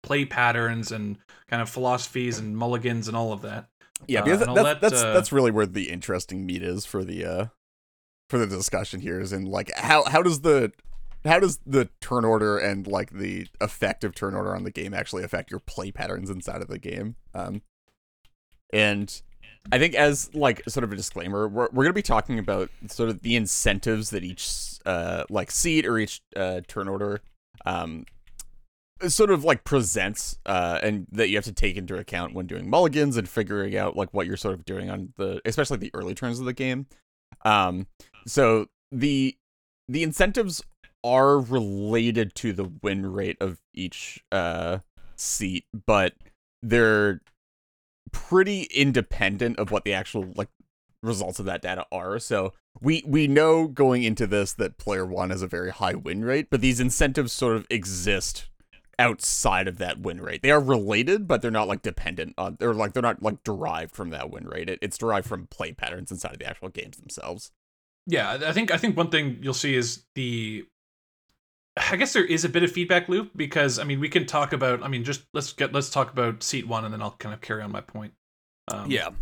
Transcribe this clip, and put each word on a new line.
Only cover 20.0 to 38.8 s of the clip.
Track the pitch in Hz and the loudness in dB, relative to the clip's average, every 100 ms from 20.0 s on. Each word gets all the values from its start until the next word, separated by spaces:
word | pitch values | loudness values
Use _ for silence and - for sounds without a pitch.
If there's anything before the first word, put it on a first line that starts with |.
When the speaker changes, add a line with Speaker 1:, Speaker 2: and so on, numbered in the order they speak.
| 147 143 - | 4 4 -4
Speaker 2:
like, | 151 143 196 - | 2 2 2 -4
sort | 175 | -4
of | 117 | -4
a | - | -4
disclaimer, | - - 90 101 107 | -8 -8 -4 -2 -2
we're, | 101 123 | 0 0
we're | 127 | 4
gonna | 143 | 2
be | 185 | 2
talking | - 113 - 120 | 2 2 2 -2
about | 98 98 92 - 104 | 0 -2 -2 -8 -16
sort | - 117 | -2 -2
of | 104 | 0
the | 117 | 2
incentives | 117 104 - - 98 - 110 107 | 2 2 2 2 2 0 0 -2
that | 101 | -6
each, | 90 92 - - - - - | -8 -8 -6 -6 -8 -8 -2
uh, | 90 85 85 - | -2 -2 -4 -2
like, | 101 90 | -4 -2
seat | - 170 156 107 | -2 2 2 2
or | 117 | 0
each, | 107 - _ - | 0 -6 _ -4
uh, | 92 92 90 | -2 -2 -6
turn | - 98 | -6 -4
order, | 98 101 104 - _ _ - - | -4 -4 -4 -8 _ _ -10 -6
um, | 87 85 80 - - - - - - - _ _ - 175 | -4 -6 -10 -14 -20 -20 -20 -18 -20 -20 _ _ -6 -2
sort | - 214 | 4 6
of, | 180 | 6
like, | 156 135 | 4 2
presents, | - 139 107 110 95 107 - - | 4 2 2 0 -2 -2 -8 -8
uh, | - 95 87 85 | -2 0 2 0
and | 107 104 90 | 0 -2 -4
that | 101 107 | 0 2
you | 104 | 2
have | |
to | 101 | -2
take | 101 101 92 | 2 2 2
into | 90 92 | -6 -8
account | - 87 87 | -6 -6 -6
when | 90 90 | -6 -8
doing | 90 90 | -8 2
mulligans | 139 175 143 143 117 | 4 4 4 2 2
and | 92 | -2
figuring | - 104 104 98 101 | -2 -2 -2 -2 0
out, | 95 - | -2 -2
like, | 95 | -2
what | 101 87 | -2 -2
you're | 98 | -2
sort | 107 | -4
of | 92 | -4
doing | 85 95 95 | -6 -8 -6
on | 95 95 - | -8 -10 -6
the, | 95 90 | -4 -2
especially | - 113 139 127 | -2 0 0 -2
the | 90 | -6
early | - 92 | -8 -8
turns | 98 127 120 | -6 -6 -4
of | 127 | -6
the | |
game. | 123 131 127 135 - _ _ _ - | -4 -4 -4 -6 -16 _ _ _ -4
Um, | 110 107 92 90 92 _ - _ 117 | 4 4 4 0 -8 _ -20 _ -4
so | - 123 110 104 _ | 4 6 6 2 _